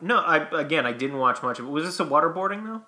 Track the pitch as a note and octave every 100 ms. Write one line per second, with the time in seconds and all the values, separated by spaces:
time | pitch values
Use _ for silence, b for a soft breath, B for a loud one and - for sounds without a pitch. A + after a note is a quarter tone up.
0 | E3+ G#3 E3+ D#3 D#3 E3 C#3+ D#3 B2 A#2
1 | C3+ C#3 F3+ F3 B2+ A#2+ B2 D3 F3 F3
2 | D#3+ C#3+ E3 F3 F#3+ G3+ A3 A3+